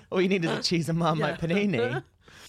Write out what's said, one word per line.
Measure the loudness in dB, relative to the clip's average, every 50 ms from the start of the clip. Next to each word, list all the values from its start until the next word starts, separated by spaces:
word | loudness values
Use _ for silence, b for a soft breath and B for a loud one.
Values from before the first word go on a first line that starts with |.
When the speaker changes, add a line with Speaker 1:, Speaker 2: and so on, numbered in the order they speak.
| -10 -4
Speaker 1:
All | 0 0
you | 2 2
need | 2 0 0
is | 0
a | -2 -2 -2
cheese | 0 0 0 0 0
and | -2 0
Marmite | 0 0 2 0 0 -2 -2 -4 -2
Speaker 2:
Yeah. | -2
<laughs> |
Speaker 1:
panini. | 0 0 2 2 0 0 0 0 -2 -4 -8 -10 _ B B B B B B